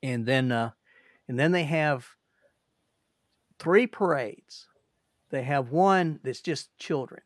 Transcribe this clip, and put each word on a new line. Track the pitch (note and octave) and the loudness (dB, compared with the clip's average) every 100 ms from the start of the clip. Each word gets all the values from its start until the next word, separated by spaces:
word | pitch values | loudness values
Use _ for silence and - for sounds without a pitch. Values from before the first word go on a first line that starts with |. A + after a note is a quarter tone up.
And | C3+ B2 A2+ | -4 -4 0
then, | C3 C3 | 2 2
uh, | A#2+ A#2 - _ _ _ _ _ | 0 -2 -6 _ _ _ _ _
and | B2 | 0
then | D3 | 2
they | F3+ | 2
have | D#3+ D#3+ D3+ C#3 B2 - _ _ _ _ _ _ _ _ _ _ _ _ _ _ | 0 0 0 -2 -6 -20 _ _ _ _ _ _ _ _ _ _ _ _ _ _
three | D#3+ F#3 B3 | 4 4 4
parades. | - F#3+ D3+ B2 - - - - _ _ _ _ _ _ | 0 0 0 -2 -8 -20 -20 -20 _ _ _ _ _ _
They | C#3 | -6
have | B2+ C#3+ B2+ | -2 -2 -2
one | C#3+ F#3+ F#3+ F3 D#3 | 2 4 4 2 -4
that's | - B2+ | -8 -10
just | - D#3 - _ | -6 -8 -8 _
children. | - D#3 B2 - | -6 -4 -4 -12